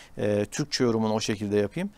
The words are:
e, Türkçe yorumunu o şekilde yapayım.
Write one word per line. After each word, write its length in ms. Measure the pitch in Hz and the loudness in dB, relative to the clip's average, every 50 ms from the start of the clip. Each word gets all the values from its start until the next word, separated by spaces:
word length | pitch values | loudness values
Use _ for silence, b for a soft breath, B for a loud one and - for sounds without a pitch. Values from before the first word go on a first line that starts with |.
| B B B - | B B B -4
e, 280 | 110 107 104 104 104 | 0 0 2 2 0
Türkçe 380 | - - - 147 - - - 131 | 0 -2 -4 -4 -2 0 0 2
yorumunu 300 | 120 113 113 110 107 107 | 2 2 2 0 0 0
o 60 | 110 | 0
şekilde 380 | - - 110 101 107 101 101 104 | 0 -2 -4 -2 -2 0 2 2
yapayım. 320 | 104 101 - 165 185 202 - | 2 2 -2 -4 -6 -6 -8